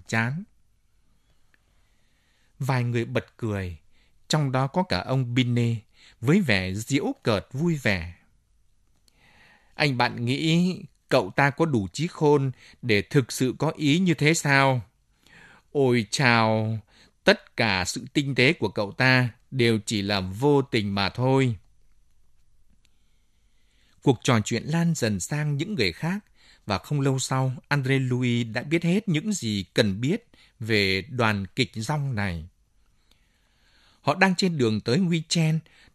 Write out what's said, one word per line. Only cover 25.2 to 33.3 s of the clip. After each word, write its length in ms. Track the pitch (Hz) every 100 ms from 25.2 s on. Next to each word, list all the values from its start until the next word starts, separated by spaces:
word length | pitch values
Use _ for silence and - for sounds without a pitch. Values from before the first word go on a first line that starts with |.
| - 147 151 139
những 180 | 175 196
người 160 | 98
khác, 340 | - 156 202 - _ _ _ -
và 120 | 98
không 240 | - 147
lâu 180 | 139 131
sau, 360 | - 131 131 127 -
André 320 | 147 131 135
Louis 480 | 127 123 127 120 117
đã 100 | 113
biết 200 | 143 165
hết 260 | 170 190 202
những 240 | 151 107
gì 320 | 101 113 104 95
cần 280 | - 110 98
biết 260 | 127 214 - _ _ _
về 420 | 110 107 98 95
đoàn 440 | - 127 113 104 95 -
kịch 160 | 123 110
rong 400 | 110 151 139 113
này. 320 | 101 85 82 _ _ _ _ _ _ _ _